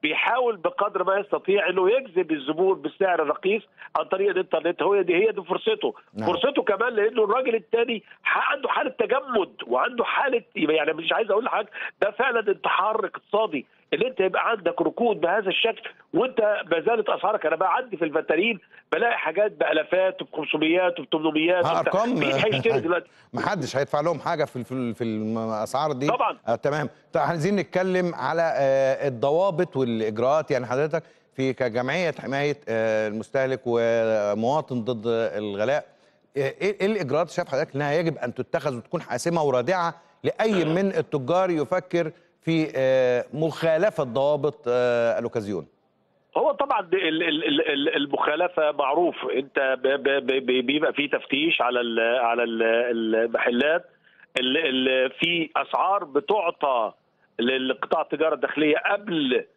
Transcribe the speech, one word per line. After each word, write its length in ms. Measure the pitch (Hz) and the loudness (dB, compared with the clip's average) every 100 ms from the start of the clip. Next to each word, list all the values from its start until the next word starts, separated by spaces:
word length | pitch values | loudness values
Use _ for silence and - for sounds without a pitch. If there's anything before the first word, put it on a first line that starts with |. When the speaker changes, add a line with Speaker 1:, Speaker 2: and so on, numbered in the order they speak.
Speaker 1:
بيحاول 540 | 156 147 180 240 247 208 | -2 0 0 2 0 0
بقدر 460 | 165 175 202 196 | -4 -2 -2 0
ما 140 | 180 196 | 0 0
يستطيع 520 | 196 156 - 202 170 | 0 -4 2 2 2
إنه 220 | 185 185 | 2 4
يجذب 400 | 247 247 175 170 | 2 0 -2 -2
الزبون 500 | 156 135 160 190 170 | -2 -2 0 2 0
بالسعر 400 | 147 - 190 170 | -4 -2 0 2
الرخيص 400 | 147 151 185 214 - _ - 160 | 0 0 0 -2 -4 _ -8 -6
عن 60 | 156 | -2
طريق 240 | 190 202 | 0 0
الإنترنت. 520 | 180 180 160 160 - | 0 -2 -2 -2 0
هو 180 | 160 202 | 2 2
دي، 140 | 175 170 | 2 2
هي 160 | 220 | 2
دي 100 | 196 | 0
فرصته. 500 | 180 226 - 214 147 - _ | -6 -4 -2 -2 -4 -6 _
Speaker 2:
نعم. 140 | 101 117 | -6 -2
Speaker 1:
فرصته 300 | 180 254 277 | 0 0 0
كمان 300 | - 196 240 | -2 0 0
لأنه 300 | 220 208 247 | 0 0 2
الراجل 320 | 208 233 254 226 | 2 2 0 -2
التاني 480 | 180 226 233 220 - - | -2 -2 0 -4 -8 -8
ح-، 280 | - 202 269 | -2 0 0
عنده 180 | 285 254 | -2 -2
حالة 200 | - 262 - | -2 -2 -2
تجمد 520 | 214 254 269 226 180 - - | 0 0 0 -2 -2 -6 -4
وعنده 360 | 123 147 247 | -2 0 -2
حالة، 400 | 151 - 277 233 - - | -2 0 0 -2 -4 -4
يعني 380 | 151 156 151 | 0 2 0
مش 200 | 156 165 | -2 -2
عايز 180 | 175 214 | -2 2
أقول 120 | 202 233 | 0 0
لحضرتك، 240 | 170 214 - - - | -2 -4 -10 -14 -2
ده 100 | 208 | -2
فعلا 280 | 208 262 233 | 0 0 0
انتحار 640 | 208 185 - - 196 220 185 | 0 -2 0 0 0 0 -4
اقتصادي، 600 | - _ 208 220 139 - _ _ | -8 _ 0 0 -2 -8 _ _
إن 80 | 147 | -2
أنت 180 | 240 - | -2 0
يبقى 300 | 190 190 180 | 0 2 0
عندك 320 | 226 170 170 | 0 -2 0
ركود 400 | 160 - 233 190 | -2 0 0 2
بهذا 260 | 170 202 196 | 0 0 0
الشكل 400 | - - - - - - | 0 -2 -2 -12 -18 -4
وأنت 260 | 170 254 254 214 202 175 | 0 0 2 2 0 0
ما 80 | 165 | 0
زالت 280 | 160 226 208 | 2 0 0
أسعارك. 360 | 151 180 214 156 | 0 0 0 0
أنا 100 | 156 | 2
بقى 200 | 185 196 | 2 2
عندي 220 | 262 190 | 0 -2
في 80 | 165 | 0
الفاترين 540 | 151 151 160 220 202 _ - _ | 0 2 2 2 0 _ -20 _
بلاقي 240 | 165 233 233 | 0 2 0
حاجات 340 | 151 165 208 | -2 2 0
بآلافات 720 | 156 160 156 151 180 190 185 | 2 2 2 2 2 2 0
وبخمسميات 760 | 156 147 151 156 156 175 180 175 | -8 -8 -4 0 2 4 2 -2
وبتمنميات 680 | 135 160 156 151 160 180 165 | -4 0 0 2 2 2 2
Speaker 2:
ها، 140 | 165 | 2
Speaker 1:
وبتاع. 0 | 156 175 | 2 0
Speaker 2:
أرقام 100 | 233 175 | 0 0
Speaker 1:
مين 40 | 143 | 0
هيشتري 480 | 135 220 135 226 214 | 2 0 2 2 0
Speaker 2:
<laughs> 40 | 160 | 0
Speaker 1:
دلوقتي؟ 220 | 175 - _ _ | -2 -4 _ _
Speaker 2:
محدش 440 | 120 123 196 127 131 | -4 -2 -2 -2 -2
هيدفع 240 | 139 147 | -2 0
لهم 180 | 156 156 | 0 -2
حاجة 260 | 147 165 147 | -4 -2 -2
في 100 | 127 | -4
ال-، 80 | 113 | -8
في 80 | |
ال-، 220 | 131 123 107 | -6 -6 -4
في 80 | |
الأسعار 880 | 117 107 107 113 113 107 107 131 151 | -4 -4 -4 -4 -4 -4 -2 -2 -2
دي. 160 | 131 143 | -2 -2
Speaker 1:
طبعا. 300 | - 214 - - | 0 -2 -2 -4
Speaker 2:
آه، 80 | 117 | 0
تمام. 340 | 143 147 151 - _ | 0 -2 -6 -8 _
طيب، 100 | 165 | -2
عايزين 320 | 143 170 165 202 | 0 0 0 0
نتكلم 600 | 165 185 185 185 180 156 | 0 -2 0 0 0 -2
على، 260 | 131 165 165 131 | -4 0 0 2
آه، 500 | 135 135 135 135 143 | 2 4 2 2 -2
الضوابط 680 | 123 139 160 196 160 156 135 | 0 0 2 2 0 -2 0
والإجراءات. 720 | 127 113 110 107 123 151 147 | 0 0 -2 0 2 2 0
يعني 140 | 135 120 | -2 -2
حضرتك 380 | 127 151 160 - _ _ - | -2 0 -2 -6 _ _ -4
في 180 | 131 | -2
كجمعية 580 | 120 127 113 123 156 175 - | 0 -2 0 -2 0 -2 -4
حماية، 320 | 110 135 147 143 - | -6 -2 -2 -4 -4
آه، 380 | 113 113 110 107 | 0 2 0 0
المستهلك 540 | 107 104 139 131 131 120 | -4 -4 -2 0 -2 0
ومواطن 1160 | 117 117 117 113 110 104 104 113 147 143 123 | 0 2 2 2 2 0 0 0 0 -2 -6
ضد 200 | 110 120 113 113 113 87 | -4 -4 -2 0 -2 -4
الغلاء، 480 | 107 101 110 143 - _ _ _ _ 135 | -6 -2 0 0 -4 _ _ _ _ -4
آه، 20 | |
إيه، 360 | 135 - 185 202 | -4 -2 -4 -2
إيه 40 | 196 | -2
الإجراءات 440 | 220 147 143 170 | -2 -2 -2 -2
شايف 180 | - 170 | -4 -4
حضرتك 280 | 135 156 139 | -4 -4 -2
إنها 180 | 147 | 0
يجب 240 | 151 165 135 | 0 0 -2
أن 160 | 123 | -4
تتخذ 440 | 113 120 170 147 123 | -4 -4 -2 -2 -6
وتكون 240 | - - | -6 -8
حاسمة 420 | - 123 170 170 | -4 -4 0 2
ورادعة 500 | 147 127 123 185 170 - _ _ | 2 2 2 0 0 -4 _ _
لأي 420 | 131 - 220 202 156 | -4 0 2 2 2
من 220 | 170 196 165 | 2 2 0
التجار 520 | 147 147 127 175 190 | -2 -4 0 2 2
يفكر 600 | 165 135 185 175 170 160 - _ _ | 0 0 -2 -2 -2 -2 -6 _ _
في، 260 | - 165 156 - | -2 0 0 2
آه، 500 | 131 131 127 123 - | 4 4 4 2 0
مخالفة 720 | 139 160 - 165 160 208 - | -2 -2 0 0 2 2 0
ضوابط، 520 | 135 117 143 147 147 - 120 | -2 0 0 2 0 -4 -2
آه، 520 | 123 123 120 117 104 | 2 2 2 2 0
الأوكازيون؟ 480 | 117 117 101 95 73 _ _ _ _ _ _ - | -2 -4 -4 -6 -8 _ _ _ _ _ _ 0
Speaker 1:
هو 140 | 269 | 0
طبعا 280 | 285 277 233 | 0 0 0
ال-، 140 | 175 185 165 160 | 0 0 0 0
ال-، 200 | 170 151 | -2 -2
ال-، 260 | 160 147 160 | 0 0 0
ال-، 220 | 143 147 156 | 0 0 -2
المخالفة 760 | 143 139 - 151 175 - 151 | -2 -2 0 0 0 0 0
معروف، 440 | 143 139 151 175 - 131 123 | 0 0 2 0 0 -4 -4
أنت 420 | 139 - 135 131 | -2 -2 0 0
ب-، 40 | 131 | 0
ب-، 380 | 139 131 139 127 | 2 2 0 0
ب-، 180 | 131 123 | -2 2
ب-، 200 | 127 123 | 0 2
بيبقى 280 | 147 151 | 0 0
في 140 | 123 143 | 0 -2
تفتيش 540 | 135 - 139 160 156 | -2 -2 -2 0 0
على 200 | 123 123 | 0 0
ال-، 380 | 120 113 117 127 | -2 0 2 2
على 240 | 117 117 | 0 0
ال-، 200 | 117 113 113 113 120 117 113 110 | -2 0 2 2 2 0 0 2
المحلات، 720 | 117 117 127 120 143 170 - _ _ _ - - | 2 0 0 2 2 0 -4 _ _ _ -8 -2
ال-، 180 | 127 139 | 0 0
ال-، 540 | 151 131 131 131 127 - | 0 0 2 2 0 0
في 300 | 170 170 160 - | -2 0 -2 -2
أسعار 480 | 135 127 165 202 | -2 0 2 0
بتعطى 880 | 170 135 139 208 170 165 147 127 107 - _ _ _ - | 0 -4 0 0 0 -2 0 0 0 -4 _ _ _ -4
للقطاع 600 | 120 131 131 131 - 165 | -2 0 -2 -4 -2 -2
التجارة 320 | 156 151 160 147 | -2 0 0 0
الداخلية 420 | 127 - 151 156 | -2 0 2 2
قبل 680 | 202 202 208 170 135 120 - | 0 -4 -2 -2 0 0 -2